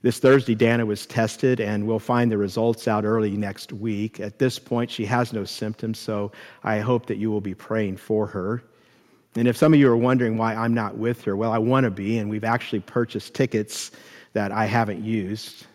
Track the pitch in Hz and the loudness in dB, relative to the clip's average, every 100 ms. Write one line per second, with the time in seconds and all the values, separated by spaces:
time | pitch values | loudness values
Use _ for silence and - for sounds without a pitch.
0 | 123 - 131 135 127 110 117 117 110 104 | 0 4 6 6 4 2 4 4 0 -2
1 | - 120 110 - 131 127 104 104 107 110 | -4 -2 -2 0 0 2 0 -2 -2 -2
2 | - 123 120 107 101 104 117 113 - 107 | 0 2 2 2 0 0 0 0 0 0
3 | 104 113 107 104 101 98 - 101 113 101 | 0 0 0 -2 -6 -8 -14 -8 -6 -4
4 | 107 - 104 - 131 - - 120 120 - | -6 -8 -12 -2 -2 -2 -4 -4 -4 -6
5 | 101 123 120 110 98 - 107 107 113 110 | -2 0 0 -4 -8 -8 -8 -6 -8 -8
6 | - 104 101 - - - - 107 110 120 | -6 -6 -6 -10 -20 -8 -4 -2 0 0
7 | - 101 110 107 98 95 - 110 101 95 | -2 -4 -2 -2 -4 -10 -4 -2 -2 -6
8 | - 107 101 98 92 120 - _ _ _ | -2 -2 0 -4 -4 -6 -8 _ _ _
9 | _ _ _ 117 123 117 156 151 135 117 | _ _ _ 0 2 4 6 8 8 6
10 | 123 131 120 110 113 110 117 117 104 110 | 4 2 2 0 -2 0 0 0 -2 -2
11 | 113 120 - 98 113 113 113 131 123 98 | -4 -2 -4 -2 0 0 2 2 2 -2
12 | 101 113 104 107 113 120 - 104 - 120 | -2 -2 -2 -4 -2 -2 -2 -6 -2 -2
13 | 117 104 - - 135 110 107 - - - | -2 -4 -10 -2 0 0 -4 -8 -12 -16
14 | - - - 110 101 101 107 117 110 92 | -20 -20 -6 -4 -2 -2 0 0 0 -4
15 | 107 110 95 110 - - - | -4 -4 -4 -8 -10 -18 -20